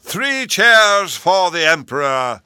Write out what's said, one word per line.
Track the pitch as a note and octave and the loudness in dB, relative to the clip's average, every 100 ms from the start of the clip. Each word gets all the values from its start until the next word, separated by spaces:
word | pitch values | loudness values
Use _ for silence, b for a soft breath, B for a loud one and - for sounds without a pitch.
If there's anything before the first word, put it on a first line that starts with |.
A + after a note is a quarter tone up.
Three | - F3+ C4+ C4+ B3+ | -12 -8 -6 -6 -6
cheers | - A3+ A3+ G#3+ G3+ F#3+ C3+ | 0 4 4 4 2 -2 -6
for | - F#3+ F3+ | -2 0 0
the | E3 D#3 | 0 0
Emperor. | D#3+ C3+ C3+ C#3+ C3+ B2+ A#2 | 0 -2 -4 -2 -2 -4 -6